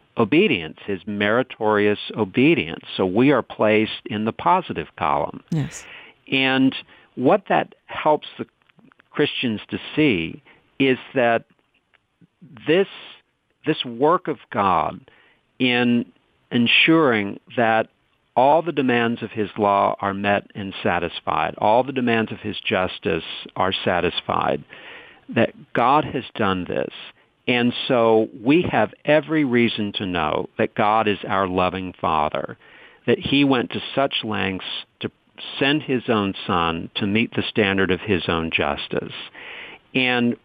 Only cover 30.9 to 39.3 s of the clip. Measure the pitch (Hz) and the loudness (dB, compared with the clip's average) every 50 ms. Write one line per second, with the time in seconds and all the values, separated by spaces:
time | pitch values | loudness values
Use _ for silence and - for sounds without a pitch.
30.9 | 107 113 110 104 98 - - - 104 95 98 92 90 95 92 92 87 92 92 90 | 2 2 2 0 -2 -4 -4 -2 0 0 0 0 0 0 0 0 -2 -4 -8 -10
31.9 | - - - 90 80 78 73 73 - 69 - - - - _ - - - - - | -10 -4 -2 0 0 2 0 0 -2 -4 -6 -8 -10 -14 _ -20 -20 -20 -20 -20
32.9 | - _ - 120 120 - - - 139 139 143 135 131 120 113 - - 104 - - | -20 _ -2 0 0 0 0 0 2 2 4 4 2 0 0 -2 -6 -8 -8 -6
33.9 | - 135 139 135 - - - 110 107 101 98 95 95 92 - - - - - _ | -2 -2 -2 -2 -2 -4 -6 -4 -4 -2 -2 -4 -4 -6 -8 -10 -12 -12 -14 _
34.9 | _ - - - - _ _ _ _ - - - - - 139 135 147 151 127 - | _ -10 -10 -10 -10 _ _ _ _ -18 -16 -10 -4 0 0 2 2 0 0 -2
35.9 | 131 120 - - 113 107 101 98 92 - - - 98 87 85 82 82 82 - - | -2 -2 0 0 2 2 2 0 -2 -4 -4 -2 0 2 2 0 -2 -4 -6 -6
36.9 | - - 110 101 101 113 120 - - 104 98 - - 113 104 95 98 95 95 87 | -6 -4 -2 0 0 0 0 -2 -2 -4 -4 -2 0 0 2 2 2 2 2 2
37.9 | 92 87 - 107 98 85 - - 87 82 82 82 - - 80 71 71 - - - | 0 -2 0 0 -2 0 0 0 -2 -2 -2 -2 -2 -2 0 0 -2 -4 -6 -6
38.9 | - - - - - - - - | -6 -6 -6 -6 -10 -14 -16 -16